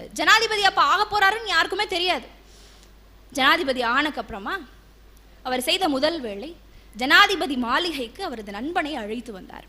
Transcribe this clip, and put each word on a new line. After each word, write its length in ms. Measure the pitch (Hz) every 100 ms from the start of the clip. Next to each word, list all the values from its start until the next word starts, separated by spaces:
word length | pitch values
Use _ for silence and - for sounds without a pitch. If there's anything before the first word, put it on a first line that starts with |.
| -
ஜனாதிபதி 500 | 220 330 427 440 427
அப்ப 180 | 392 381
ஆக 200 | 285 349
போறாருன்னு 440 | 415 415 392 440 440
யாருக்குமே 400 | 330 349 381 427
தெரியாது. 400 | 349 359 302 - - - - - - - - - - -
ஜனாதிபதி 500 | - 269 320 269 247
ஆனக்கு 400 | 233 262 302 269
அப்புறமா 380 | 214 214 220 370 262 - - - - - - -
அவர் 180 | 254 254
செய்த 280 | 254 359 370
முதல் 320 | 269 302 330
வேலை 340 | 240 202 277 339 - - - 214
ஜனாதிபதி 600 | 254 349 403 370 339 262
மாளிகைக்கு 680 | 233 277 349 285 226 -
அவரது 280 | 381 233 208
நண்பனை 440 | 202 277 359 302 294
அழைத்து 360 | 208 233 240
வந்தார். 340 | 190 - -